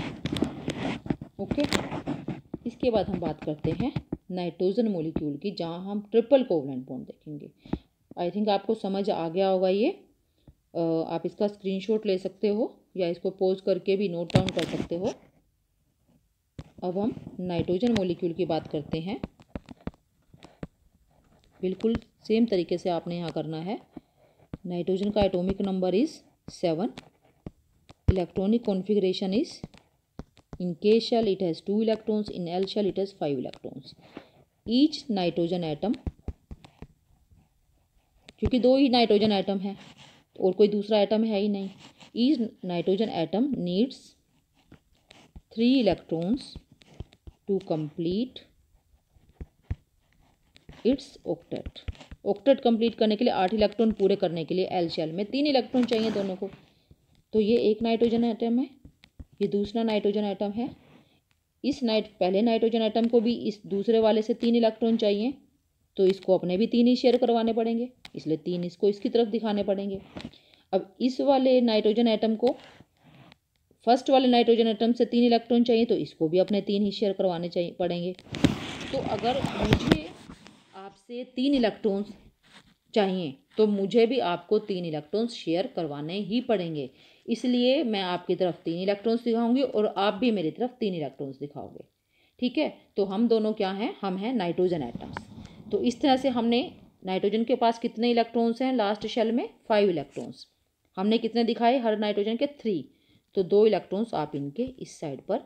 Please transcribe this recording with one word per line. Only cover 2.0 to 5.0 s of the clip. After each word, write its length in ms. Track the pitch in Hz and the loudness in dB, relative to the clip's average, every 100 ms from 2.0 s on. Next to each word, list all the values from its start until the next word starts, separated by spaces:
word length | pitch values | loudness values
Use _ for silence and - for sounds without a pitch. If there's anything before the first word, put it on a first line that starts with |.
| - - - - - - 240 | -8 -8 -8 -12 -12 -12 -12
इसके 240 | - 254 | -4 0
बाद 180 | 220 185 | 0 -2
हम 100 | 185 | -4
बात 240 | 165 151 | -6 -6
करते 280 | - 151 160 | -8 -6 -4
हैं 220 | 165 247 - - - - | -2 -4 -4 -10 -12 -8
नाइट्रोजन 560 | 180 175 170 190 202 226 | -6 -6 -2 -2 0 0
मॉलिक्यूल 500 | 180 | -2